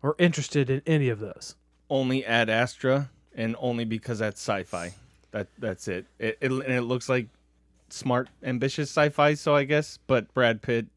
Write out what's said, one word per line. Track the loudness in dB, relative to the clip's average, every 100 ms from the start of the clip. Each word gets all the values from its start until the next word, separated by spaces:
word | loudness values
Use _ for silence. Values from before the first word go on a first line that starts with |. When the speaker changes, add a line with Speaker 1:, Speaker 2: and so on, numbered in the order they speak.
Speaker 1:
or | -2 2
interested | 2 2 -2 0 0
in | -2 2
any | 2 2
of | 0
those? | -6 -12 -16 -20 _ _ _
Speaker 2:
Only | 0 2 0 2
Ad | 2 4
Astra, | 2 0 0 0 2 0 _ _ -6
and | -4 -2
only | -2 -2 -2
because | -4 -4 -4
that's | -4 -4
sci-fi. | -4 -4 -2 -8 -8 -12 -20 _ _
That, | -10 -10 -8
that's | -8 -6 -6
it. | -8 -8 _
It, | -6 -4
it. | -4
And | -4 -2
it | -2
looks | -2 -4 0
like | -2 -2 _ _ _ _ _ _
smart, | -8 0 0 -2 _
ambitious | -6 -2 -2 -2 -4
sci-fi, | 2 2 4 2 4
so | 2 2
I | 4
guess. | 0 0 -10 _
But | 0 0
Brad | 2 2 2
Pitt | 0 -2 -2